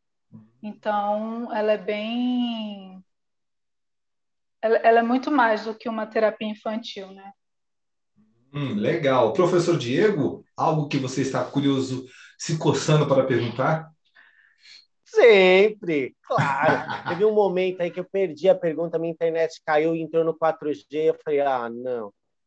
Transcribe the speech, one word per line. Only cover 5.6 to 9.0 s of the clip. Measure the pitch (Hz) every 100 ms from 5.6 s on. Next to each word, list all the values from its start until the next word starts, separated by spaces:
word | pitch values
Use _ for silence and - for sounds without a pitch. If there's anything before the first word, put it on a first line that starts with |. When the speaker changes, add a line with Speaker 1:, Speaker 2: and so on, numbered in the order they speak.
| 214
Speaker 1:
do | 220
que | 240
uma | 220 214
terapia | 226 214 208 214
infantil, | 214 226 220 240 208 190
né? | 196 196 - _ _ _ _ _ _ _ _ _ _ _
Speaker 2:
Hum, | 147 131 104
legal. | 120 170